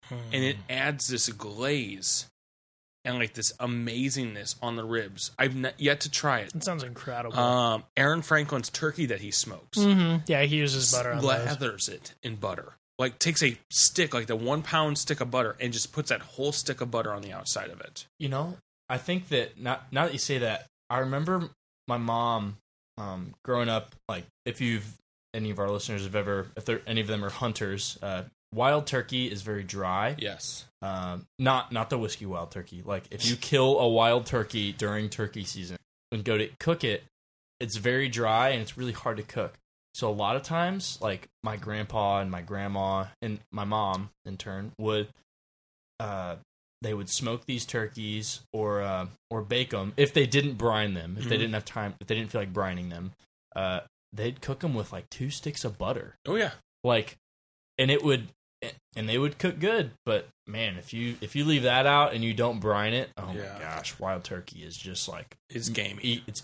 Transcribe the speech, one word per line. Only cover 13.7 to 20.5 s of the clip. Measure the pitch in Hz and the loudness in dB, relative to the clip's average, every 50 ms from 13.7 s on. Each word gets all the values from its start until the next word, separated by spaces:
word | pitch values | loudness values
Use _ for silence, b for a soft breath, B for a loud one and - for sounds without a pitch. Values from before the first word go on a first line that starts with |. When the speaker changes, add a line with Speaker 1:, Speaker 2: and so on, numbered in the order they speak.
Speaker 1:
stick, | - - - - - 185 170 143 127 | 4 6 6 6 6 4 2 2 2
like, | 120 110 | -2 0
the | 110 113 | 0 0
one | 110 117 127 147 156 | 0 0 0 0 0
pound | 151 - 170 160 156 151 143 | 0 2 2 2 4 4 2
stick | 143 - - 147 - | 0 0 -2 0 -2
of | - 123 | -2 0
butter, | 120 127 120 107 - - | 2 2 2 0 0 -2
and | 127 120 | -4 -2
just | 113 113 - - - | -2 -2 -4 -4 -4
puts | 151 147 - | -2 0 0
that | 123 104 | 0 0
whole | - - - - 135 147 | -2 -8 -6 -2 -2 -2
stick | 143 - - - 131 - | 0 -2 -2 -2 -2 -4
of | 123 120 | -4 -2
butter | 117 117 110 107 104 | 0 -2 0 0 -4
on | 101 | -6
the | 101 98 | -6 -8
outside | 92 95 95 - - 101 98 92 | -10 -6 -4 -2 -2 -2 -4 -8
of | - - | -10 -12
it. | - - - - - _ _ - | -14 -14 -14 -14 -16 _ _ -6
Speaker 3:
You | 156 | -4
know, | 135 135 135 156 175 180 - _ _ _ _ _ - | -2 -2 -2 -4 -4 -8 -12 _ _ _ _ _ -4
I | 127 | -4
think | 127 - - 180 185 180 - | -4 -2 -2 -2 -2 0 0
that, | 151 123 113 - - - | 0 0 0 0 -4 -6
not, | 123 123 135 - - - 131 | -4 -4 -4 -4 -4 -4 0
now | 139 170 | 0 0
that | 165 139 | 0 0
you | 127 | -2
say | - - 139 127 | -2 0 0 0
that, | 120 110 | 0 0